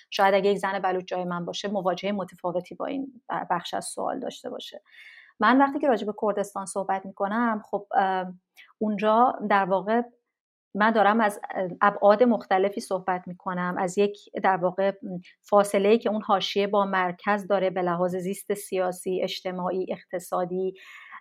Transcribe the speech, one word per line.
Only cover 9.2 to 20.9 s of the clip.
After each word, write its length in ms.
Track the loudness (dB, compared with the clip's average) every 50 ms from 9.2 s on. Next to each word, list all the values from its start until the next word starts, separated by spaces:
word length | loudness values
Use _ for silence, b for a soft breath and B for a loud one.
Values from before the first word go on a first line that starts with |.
| 4 4 2 -2 -2 2
در 160 | 2 2 2
واقع 360 | 2 0 0 0 0 0 0 0 -2 _ _ _ _ _ _ _ _ _ _ _ _ -2
من 160 | 2 2 4
دارم 300 | 4 6 6 6 6 4
از 200 | 2 2 0 -4 -10 -8 -6 -4 -4 -4 -2 2
ابعاد 420 | 2 2 4 6 6 6 8 8 6
مختلفی 580 | 4 4 2 0 0 2 2 2 2 0 -4
صحبت 420 | -6 -4 -4 -4 -2 -2 -4 -4 -4 -10
می‌کنم، 480 | -14 -10 -8 -6 -4 -4 -4 -2 -2 -2
از 180 | -2 -2 0 2
یک 200 | 0 0 0 -6 -14 -12 -6 0 2
در 140 | 2 2 2
واقع 340 | 2 -2 0 0 0 0 0 -2 -8 -10 -10 -10 B B B B _
فاصله‌ای 540 | 4 4 4 4 4 2 2 4 4 4 4
که 120 | 2 0
اون 120 | -2 -2
حاشیه 460 | 0 2 2 2 2 0 0 0 0 2
با 180 | 2 2 2
مرکز 640 | 2 2 0 0 0 -2 -4 -2 0 0 0 0 0
داره 220 | 0 2 2 0
به 120 | 0 0
لحاظ 340 | 0 0 0 0 0 0 -2
زیست 380 | -2 -4 -4 -6 -6 -4 -6 -6
سیاسی، 680 | -6 -6 -6 -2 -2 -2 -2 -4 -6 -6 -4 -4 -2 -2
اجتماعی، 640 | -4 -6 -6 -8 -8 -6 -4 -4 -4 -2 -4 -4 -4
اقتصادی 840 | -6 -10 -10 -8 -8 -8 -6 -4 -4 -4 -2 -2 -4 -4 -4 -4 -6 B B B